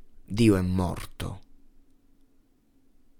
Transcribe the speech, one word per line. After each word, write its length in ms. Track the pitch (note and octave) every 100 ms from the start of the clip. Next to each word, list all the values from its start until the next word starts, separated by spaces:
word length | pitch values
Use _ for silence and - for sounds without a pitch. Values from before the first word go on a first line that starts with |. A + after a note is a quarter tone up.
| - -
Dio 320 | - G2+ A2+ F#2+
è 60 |
morto 800 | F2+ F#2 F2 - - - - F#2 - - - - - - _ _ _ _ _ _ _ _ _ - -